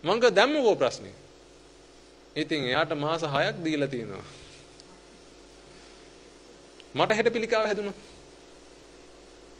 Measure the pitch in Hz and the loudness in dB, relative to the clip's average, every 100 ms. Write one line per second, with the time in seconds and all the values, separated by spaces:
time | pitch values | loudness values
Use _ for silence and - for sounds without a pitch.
0 | 151 220 240 185 247 302 240 160 127 - | 0 4 4 6 4 4 4 4 2 -2
1 | 95 - - - - - - - - - | -14 -18 -20 -20 -20 -20 -20 -20 -20 -20
2 | - - - 147 156 156 127 131 160 156 | -20 -20 -12 -8 -4 -2 0 0 0 -2
3 | 147 165 160 143 180 214 165 151 139 123 | -2 -2 -2 0 0 -2 -4 -2 -2 -4
4 | 107 95 - - - - - - - - | -8 -12 -14 -20 -20 -20 -20 -20 -20 -20
5 | - - - - - - - - - - | -20 -20 -20 -20 -20 -20 -20 -20 -20 -20
6 | - - - - - - - - - 131 | -20 -20 -20 -20 -20 -20 -20 -20 -12 -2
7 | 180 214 226 226 220 220 214 202 202 - | 0 2 2 0 0 0 0 -2 -6 -10
8 | - - - - - - - - - - | -20 -20 -20 -20 -20 -20 -20 -20 -20 -20
9 | - - - - - - | -20 -20 -20 -20 -20 -20